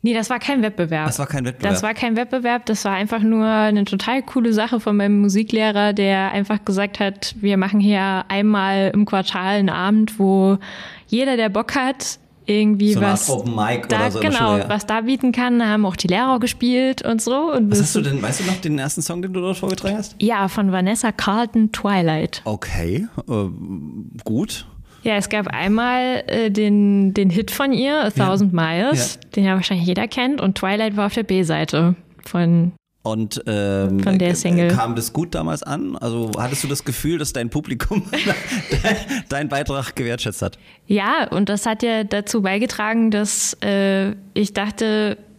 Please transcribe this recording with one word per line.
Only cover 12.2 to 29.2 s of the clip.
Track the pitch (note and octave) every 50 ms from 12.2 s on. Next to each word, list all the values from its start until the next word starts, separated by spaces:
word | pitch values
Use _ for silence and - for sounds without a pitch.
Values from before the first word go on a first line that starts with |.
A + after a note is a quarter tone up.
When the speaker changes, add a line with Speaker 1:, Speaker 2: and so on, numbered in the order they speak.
| _ _ _ _ -
Speaker 1:
irgendwie | - G#3 G#3+ G#3+ G#3+ G#3+ G3 G#3 G#3
Speaker 2:
So | G#3 A#2+
eine | G3+ G3+
Art | G3
Speaker 1:
was | G3 - -
Speaker 2:
Open | C3+ A2+ G#2 A#2+ A#2
Mic | A2 G#2 A2 B2 A#2+ - -
Speaker 1:
da, | A3
Speaker 2:
oder | G#3+ - G#2
so | G2 -
in |
der | - D#4
Speaker 1:
genau, | C#4 A#3 A#3 A3
Speaker 2:
Schule, | G3+ G3+
ja. | G3 -
Speaker 1:
was | G#3 G#3 -
da | - G#3+ A3+
bieten | A3 A#3 C4+ - - B3+
kann. | A#3 B3 B3 B3 A#3+ A#3+
Da | A#3
haben | G#3+ G#3+ G#3+ G#3+
auch | F#3 F3
die | - - F3+
Lehrer | F3+ G3+ B3 C4 C4 A#3+
gespielt | B3 A#3 - - - A#3+ B3 B3 C4 C4 C4 -
und | - - A3+ A3+
so. | - A#3 B3+ C#4 D#4 E4+
Und | D4+ B3 A3 G3+
Speaker 2:
Was | G#3 G3+
Speaker 1:
das | G3+ D3+
Speaker 2:
hast | -
du | G3+
denn, | C#3+ C#3+ C#3 C3+
weißt | G2+ A2+ B2+ -
du | F#3+
noch | F3+ F#3 F#3
den | F#3 D#3+ D3+ C#3+
ersten | C3 D3+ - -
Song, | D#3 - E3+ F3
den | F3+ F#3+
du | F#3 F#3
dort | F3+ F#3 F#3+
vorgetragen | - - G3 F#3+ - - G3 G3+ A3
hast? | G3+ - - -
Speaker 1:
Ja, | - A3 A#3 G3+ G3 F#3+
von | - A3 G3+ G3
Vanessa | F#3 F#3 F3+ F#3+ A3+ - - A3
Carlton, | G#3 - - G#3 G3 A3+ A#3+ A3+ - A#3 A3 G#3+
Twilight. | A3 - - G3+ G3+ F#3 E3+ E3 D#3 D#3 D#3+ - - - -
Speaker 2:
Okay, | A2 G#2+ - - - - F2+ E2 E2+ F#2+ D3 G#3+ A3+ - - - -
äh, | A#2+ G#2+ G2+ F#2+ D#2+ - F2+ E2+ F#2+ E2 D2 D2+ B1+ G#2+ - - - A#2 -
gut. | - A2 B2 G3+ G#3+ - - - - - - - - - -
Speaker 1:
Ja, | - A#3 G#3+
es | G3+ G3 -
gab | G#3+ G#3+ G3 -
einmal, | - A#2 E3 F#3+ G#3 A3+ A#3+ B3 B3 B3+ B3+ B3+ B3+ - - -
äh, | - A3+ A3+ A3
den, | G3+ G#3 G#3+ G#3 G#3 G#3 G3+ G3+ G3+ G3 G3 F#3+ F#3+
den | G#3+ G3 F#3+
Hit | E3+ G#3 A3 -
von | - - C#4 C#4
ihr, | C4 - B3+ C#4 D4 D#4
A | C#4+ G#3+ G#3
Speaker 2:
Ja. | - G3+
Speaker 1:
Thousand | F#3+ F#3+ G3 G#3 G3
Miles, | F3 E3+ D#3+ D#3+ E3 F3 G#3+ C4+ D4+ C3 A#2+ - - -